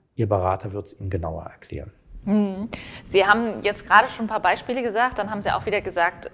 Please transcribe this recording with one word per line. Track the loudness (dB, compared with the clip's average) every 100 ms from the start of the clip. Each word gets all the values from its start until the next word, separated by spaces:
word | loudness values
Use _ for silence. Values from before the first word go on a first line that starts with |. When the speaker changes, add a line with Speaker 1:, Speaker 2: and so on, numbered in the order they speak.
| _
Speaker 1:
Ihr | -4 0
Berater | 2 2 0 -4
wird's | -8 -10
Ihnen | -10 -6
genauer | -4 -4 -8
erklären. | -12 -18 -14 -12 -12 -18 _ -12
Speaker 2:
Mhm. | 0 2 2 -4 -8 -10 -14 -18 0
Sie | 4
haben | 6 4 2 -2
jetzt | -2 -4 6
gerade | 6 6
schon | -2 -4
ein |
paar | 0
Beispiele | 2 0 -2 -2
gesagt, | 0 2 0 0
dann | -4
haben | -4
Sie | -2
auch | -2 0
wieder | -2
gesagt, | -2 0 0 0 -8